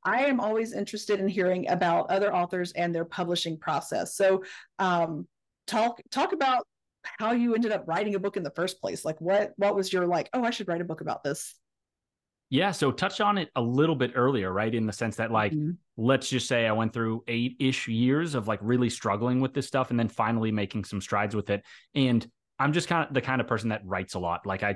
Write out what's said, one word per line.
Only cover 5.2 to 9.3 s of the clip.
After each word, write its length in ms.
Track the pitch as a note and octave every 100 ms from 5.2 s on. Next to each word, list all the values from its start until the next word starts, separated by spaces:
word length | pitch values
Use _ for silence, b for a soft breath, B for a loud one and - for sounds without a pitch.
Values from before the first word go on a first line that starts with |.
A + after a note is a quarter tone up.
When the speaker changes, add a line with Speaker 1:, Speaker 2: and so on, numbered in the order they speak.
| F3 _ _ _ -
Speaker 1:
talk, 340 | A3+ A#3 A#3+ -
talk 220 | B3+ F#4
about 320 | D#4+ C4+ B3+ - _ _ _
how 280 | - - A3
you 240 | A#3+ A#3+ A3+
ended 160 | A3+
up 140 | G3 D3
writing 280 | E3+ G#3 G3
a 40 |
book 180 | G3 G3+
in 60 |
the 80 | D#3
first 300 | - F#3 -
place. 240 | G2 - D#3+
Like, 140 | D#3
what, 320 | E3